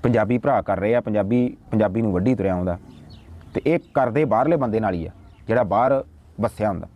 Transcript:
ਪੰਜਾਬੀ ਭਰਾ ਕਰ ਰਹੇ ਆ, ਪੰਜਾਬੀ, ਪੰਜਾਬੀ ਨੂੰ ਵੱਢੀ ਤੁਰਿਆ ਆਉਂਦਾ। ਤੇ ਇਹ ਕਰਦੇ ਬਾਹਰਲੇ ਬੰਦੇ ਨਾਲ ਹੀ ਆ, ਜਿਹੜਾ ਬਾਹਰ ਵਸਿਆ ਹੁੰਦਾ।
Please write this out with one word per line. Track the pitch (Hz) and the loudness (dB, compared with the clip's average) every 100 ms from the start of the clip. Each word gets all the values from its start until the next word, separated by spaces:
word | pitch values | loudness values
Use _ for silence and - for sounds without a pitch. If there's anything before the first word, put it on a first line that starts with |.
ਪੰਜਾਬੀ | 120 113 104 120 | 2 2 2 0
ਭਰਾ | 143 117 | 2 0
ਕਰ | 92 92 | 0 -2
ਰਹੇ | 104 | 2
ਆ, | 120 | 0
ਪੰਜਾਬੀ, | 117 107 98 123 123 - - | 0 -2 2 0 0 -4 -4
ਪੰਜਾਬੀ | 110 104 101 | 0 2 2
ਨੂੰ | 113 | 0
ਵੱਢੀ | 90 101 | 0 0
ਤੁਰਿਆ | 123 95 | 0 0
ਆਉਂਦਾ। | 90 90 87 - - - - - - - | 0 -2 -4 -10 -20 -20 -20 -20 -20 -8
ਤੇ | 113 143 | -4 0
ਇਹ | 175 - | -2 -2
ਕਰਦੇ | - 127 120 | -2 0 0
ਬਾਹਰਲੇ | 151 107 143 165 | 0 2 2 0
ਬੰਦੇ | 123 110 | 0 -2
ਨਾਲ | 107 | -2
ਹੀ | 87 82 | -4 -8
ਆ, | - - - - | -14 -20 -18 -2
ਜਿਹੜਾ | 117 | 0
ਬਾਹਰ | 107 101 131 135 - - - - | 2 2 2 0 -2 -18 -20 -6
ਵਸਿਆ | 107 - 107 | -6 -2 -4
ਹੁੰਦਾ। | 90 82 | -4 -10